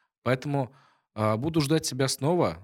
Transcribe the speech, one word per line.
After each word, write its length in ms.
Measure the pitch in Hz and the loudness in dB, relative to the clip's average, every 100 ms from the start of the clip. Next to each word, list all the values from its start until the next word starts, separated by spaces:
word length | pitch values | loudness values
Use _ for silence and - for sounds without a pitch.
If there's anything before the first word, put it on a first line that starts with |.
| _ _ | _ _
Поэтому, 480 | 120 131 147 143 123 - _ _ _ 110 | -2 -2 0 -4 -4 -10 _ _ _ -2
э, 200 | 107 110 | 0 0
буду 240 | 156 160 | 0 0
ждать 260 | 139 156 - | 2 0 0
тебя 200 | 131 131 | -2 -2
снова, 520 | - 139 175 107 82 | 0 0 2 0 -2